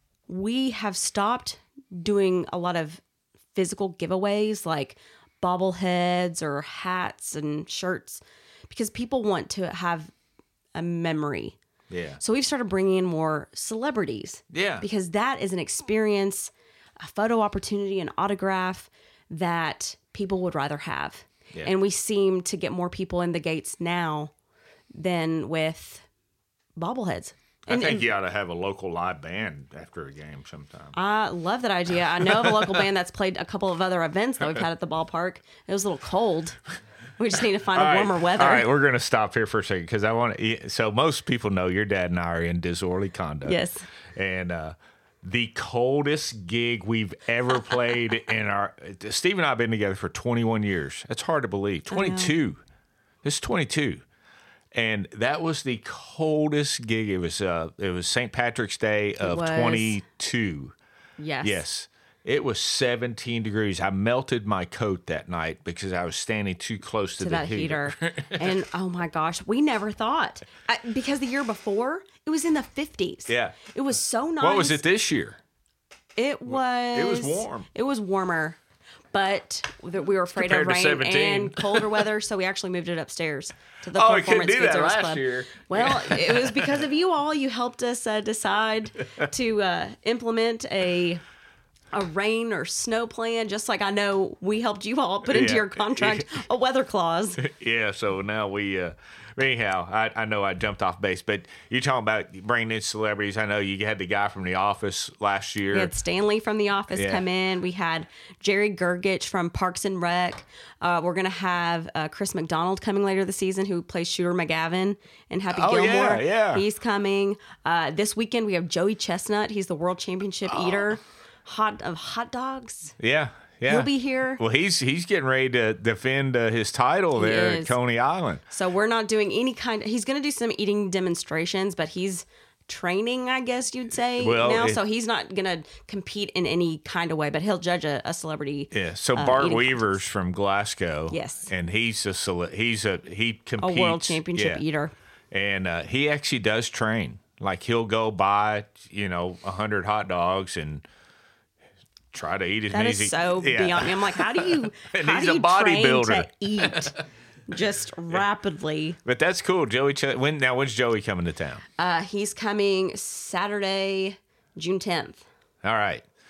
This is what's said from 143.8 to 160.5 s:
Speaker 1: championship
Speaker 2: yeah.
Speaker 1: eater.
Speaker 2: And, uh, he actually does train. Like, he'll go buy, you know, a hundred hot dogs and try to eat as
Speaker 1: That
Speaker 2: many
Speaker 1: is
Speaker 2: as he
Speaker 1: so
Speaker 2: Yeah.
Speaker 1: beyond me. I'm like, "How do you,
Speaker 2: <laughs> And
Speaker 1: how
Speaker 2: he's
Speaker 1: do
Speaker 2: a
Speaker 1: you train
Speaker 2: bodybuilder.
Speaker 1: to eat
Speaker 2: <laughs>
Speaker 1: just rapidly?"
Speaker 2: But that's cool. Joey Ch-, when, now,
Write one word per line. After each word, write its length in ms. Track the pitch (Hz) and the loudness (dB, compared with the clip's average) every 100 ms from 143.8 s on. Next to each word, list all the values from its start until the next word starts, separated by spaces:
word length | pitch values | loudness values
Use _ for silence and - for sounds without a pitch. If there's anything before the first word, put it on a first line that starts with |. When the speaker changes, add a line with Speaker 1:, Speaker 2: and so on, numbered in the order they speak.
| 175 165 - | 2 2 -2
Speaker 1:
championship 480 | 160 160 180 196 165 | -4 -2 0 0 0
Speaker 2:
yeah. 60 | 156 | -2
Speaker 1:
eater. 240 | 151 151 - - - - | -2 -4 -8 -20 -20 -6
Speaker 2:
And, 380 | 98 101 98 92 | -2 0 0 -2
uh, 140 | 85 | -4
he 260 | 73 131 147 | -2 0 0
actually 300 | 147 - 127 | 0 -2 0
does 280 | 107 110 117 | 2 0 -2
train. 520 | - 110 110 71 73 _ - | -2 0 0 -2 -8 _ -6
Like, 240 | 98 90 | -4 -4
he'll 200 | - 117 | 0 0
go 260 | 113 110 110 | 2 0 0
buy, 540 | 98 98 101 107 104 104 - - | 2 4 6 4 0 -4 -18 -12
you 180 | 101 101 | -6 -2
know, 280 | 87 90 90 | -2 -4 -6
a 80 | 95 | -8
hundred 320 | 92 107 104 95 | -4 0 0 0
hot 220 | 107 95 | -2 0
dogs 480 | 87 85 95 92 90 | 0 2 0 -2 -6
and 300 | 76 73 - - - - _ _ _ _ _ _ _ - _ | -6 -8 -12 -20 -20 -20 _ _ _ _ _ _ _ -20 _
try 260 | - - 95 | -8 -4 -2
to 60 | 90 | 0
eat 180 | 107 | 0
as 80 | 104 | 0
Speaker 1:
That 60 | 101 | 0
Speaker 2:
many 120 | 110 | 0
Speaker 1:
is 60 | 101 | 2
Speaker 2:
as 40 | |
he 40 | 185 | 0
Speaker 1:
so 340 | 160 175 180 | 0 0 2
Speaker 2:
Yeah. 200 | 143 117 180 | 2 2 4
Speaker 1:
beyond 200 | 175 - | 2 2
me. 60 | |
I'm 80 | 190 | 0
like, 140 | 202 | 0
"How 180 | 196 214 | 0 0
do 100 | 294 359 | 0 2
you, 240 | 320 220 - | 2 0 -6
Speaker 2:
<laughs> 120 | - | -4
And 120 | 196 151 | 0 2
Speaker 1:
how 100 | 254 | 4
Speaker 2:
he's 60 | 175 | 4
Speaker 1:
do 60 | |
Speaker 2:
a 20 | |
Speaker 1:
you 60 | 160 170 190 | 4 4 4
train 220 | 214 160 | 6 6
Speaker 2:
bodybuilder. 220 | 131 131 110 | 6 4 4
Speaker 1:
to 220 | 95 82 - | 2 0 -6
eat 520 | 202 208 190 160 - - - - | -2 0 0 0 -6 -8 -12 -14
Speaker 2:
<laughs> 280 | - - - | -20 -20 -10
Speaker 1:
just 420 | - 214 202 - - | -2 -2 -2 -6 -8
rapidly?" 960 | 170 180 202 208 202 160 156 156 156 170 | -4 0 2 0 -2 -4 -4 -2 -4 -4
Speaker 2:
But 140 | 131 123 | -2 2
that's 240 | 165 180 | 4 2
cool. 240 | - 185 131 | 2 2 4
Joey 260 | 120 139 | 4 2
Ch-, 240 | 139 139 127 | 2 0 2
when, 220 | 139 151 | 0 2
now, 160 | 127 | 2